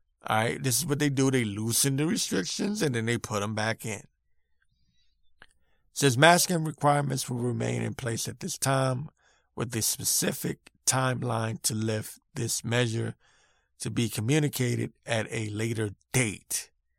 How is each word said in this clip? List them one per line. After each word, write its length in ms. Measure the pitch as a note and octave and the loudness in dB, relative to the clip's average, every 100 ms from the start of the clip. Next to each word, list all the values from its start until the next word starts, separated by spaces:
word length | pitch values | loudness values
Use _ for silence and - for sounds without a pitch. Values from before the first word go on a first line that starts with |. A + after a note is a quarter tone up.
| _ _ - | _ _ 0
All 120 | A2 | 0
right, 240 | A#2 - | 0 -2
this 160 | C3+ A#2+ | 0 0
is 80 | C#3 | 0
what 120 | C#3+ | 0
they 120 | D3 | 2
do. 200 | C3+ C3+ | 2 4
They 140 | C3 | 2
loosen 520 | A2 G2+ A2+ A2 C#3 C3+ | 0 -2 -2 2 2 2
the 100 | D#3+ | 0
restrictions 760 | - - - E3 - G3+ G#3+ | 0 -2 -2 -2 -2 -2 0
and 140 | D3 | 0
then 100 | A#2+ | 0
they 140 | A2+ A#2 | 0 -2
put 240 | - G#2+ | -2 -2
'em 120 | G#2 | -2
back 300 | G#2+ A2 A2 | -2 -2 -2
in. 160 | A2+ G2+ - _ _ _ _ _ _ _ _ _ _ _ _ - | -6 -8 -12 _ _ _ _ _ _ _ _ _ _ _ _ -20
It 600 | - _ _ _ _ - | -20 _ _ _ _ 0
says 160 | C#3+ A#2+ | 2 8
masking 480 | D#3+ F3 - E3+ | 8 8 4 0
requirements 640 | D#3 - D3 D3 C#3+ C3+ - | -4 0 2 2 2 -2 -4
will 100 | B2 | -2
remain 440 | A#2+ A#2 A#2+ A#2+ | -2 -2 -2 -2
in 120 | A2+ | -4
place 320 | - B2 A2+ A#2 | -4 -4 -4 -6
at 140 | A2+ | -6
this 160 | F#3+ - | -8 -2
time, 540 | C3+ C3+ C3 B2+ D3+ _ _ _ _ | 0 2 0 -2 -6 _ _ _ _
with 200 | - A#2+ A2+ | -6 -4 -2
a 60 | |
specific 880 | - - - - - - - - - _ | -2 0 0 0 0 -2 -6 -8 -14 _
timeline 760 | - C3 C3 B2 B2 A2+ A2+ G#2+ | 0 2 2 0 -2 -2 -2 -2
to 120 | - | -2
lift 440 | A2 A2 G#2+ - - _ | 0 0 -2 -6 -14 _
this 300 | - A#2 - | -6 -4 -4
measure 500 | A2+ A#2+ A#2 A2+ A2+ - _ _ _ _ _ - | 0 0 0 -2 -6 -8 _ _ _ _ _ -10
to 120 | - | -6
be 180 | A2+ A2+ | -2 -2
communicated 840 | - A2 D#3 D3 - B2 A#2 A2+ - - | 0 2 2 2 0 0 0 -4 -6 -2
at 200 | A2+ - | -2 0
a 180 | A#2+ G#2+ | -4 -4
later 400 | G#2 A2+ A2 G#2+ F#2 _ | -2 -2 -2 -4 -6 _
date. 580 | B2+ A2 F2 - - - _ _ | 0 0 -2 -8 -8 -8 _ _